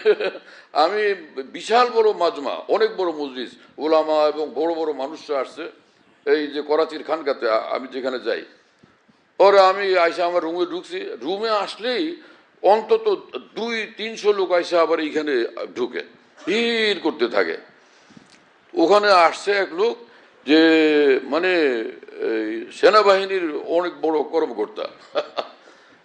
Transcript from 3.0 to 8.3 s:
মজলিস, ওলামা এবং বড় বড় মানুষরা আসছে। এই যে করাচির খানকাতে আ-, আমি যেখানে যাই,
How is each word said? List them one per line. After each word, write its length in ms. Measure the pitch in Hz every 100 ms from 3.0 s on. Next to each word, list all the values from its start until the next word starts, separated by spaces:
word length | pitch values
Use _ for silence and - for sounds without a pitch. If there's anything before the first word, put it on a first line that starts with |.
| 180
মজলিস, 380 | 156 143 127 104 - - -
ওলামা 500 | 151 160 156 156 151
এবং 240 | 147 147 120
বড় 200 | 165 160
বড় 180 | 156
মানুষরা 460 | 135 139 156 - 143
আসছে। 320 | 123 139 165 - _ _ _ _ -
এই 220 | 151 147
যে 140 | 143
করাচির 420 | 147 151 156 151
খানকাতে 460 | 139 160 139 120 117
আ-, 200 | 110 -
আমি 180 | 123 131
যেখানে 320 | 131 127 127
যাই, 260 | 107